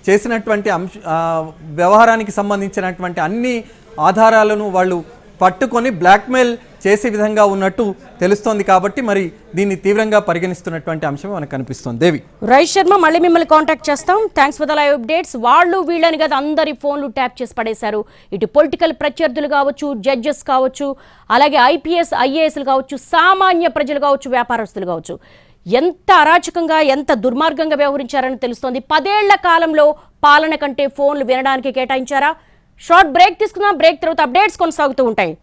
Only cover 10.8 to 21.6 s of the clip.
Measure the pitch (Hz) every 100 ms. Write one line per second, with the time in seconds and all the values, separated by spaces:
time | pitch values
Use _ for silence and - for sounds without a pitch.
10.8 | 170 160 151 139 196 190 143 135 123 127
11.8 | 131 117 170 151 - _ 214 262 311 392
12.8 | 349 392 320 330 349 339 330 311 311 311
13.8 | - 285 - 392 440 - 277 285 302 302
14.8 | 285 285 220 320 320 247 233 294 359 381
15.8 | 320 339 330 311 302 285 294 311 302 262
16.8 | 285 285 277 247 254 - 247 - 226 220
17.8 | 220 214 - _ _ 190 202 294 302 330
18.8 | 320 - 294 294 320 247 294 285 277 285
19.8 | 294 247 208 262 262 277 - 262 262 262
20.8 | 277 269 - _ _ 240 294 277